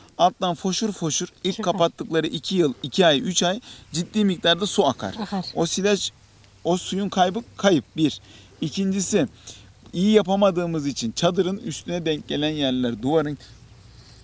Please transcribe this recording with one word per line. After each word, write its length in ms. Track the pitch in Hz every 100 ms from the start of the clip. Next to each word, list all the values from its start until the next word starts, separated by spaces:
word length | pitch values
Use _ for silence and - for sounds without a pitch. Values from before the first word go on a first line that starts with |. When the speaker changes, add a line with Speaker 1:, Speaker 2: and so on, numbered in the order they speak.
| - -
Speaker 1:
Alttan 380 | 180 - 185 165
foşur 360 | 190 180 220
foşur 360 | 185 165 - 180 _
ilk 120 | 185 185
Speaker 2:
Çıkar. 160 | 185
Speaker 1:
kapattıkları 540 | 175 170 - 139 160 156
iki 280 | 151 - 190
yıl, 180 | 147 -
iki 220 | 131 - 170
ay, 140 | 139
üç 240 | 185 170
ay 160 | 180 214 - - -
ciddi 320 | 156 170 214 202
miktarda 400 | 170 170 170 202
su 200 | - 143
akar. 280 | - 98 208
Speaker 2:
Akar. 240 | 202 196 - -
Speaker 1:
O 100 | 165
silaj, 460 | - 202 196 - - - - - -
o 140 | 165 180
suyun 320 | - 185 202
kaybı 300 | 196 180 202 - -
kayıp 280 | 202 156 - 156
bir. 220 | 151 - - - - -
İkincisi, 640 | 160 - 190 196 180 202 127 - - - - - -
iyi 180 | 170 202
yapamadığımız 760 | 214 185 196 202 175 170 160 143
için 240 | 120 113
çadırın 460 | - 175 185 180 196
üstüne 480 | - 143 - 175 160
denk 220 | 151 -
gelen 220 | 143 151
yerler, 520 | 151 135 127 123 110
duvarın 360 | 127 160 151 139 - - - - - - - -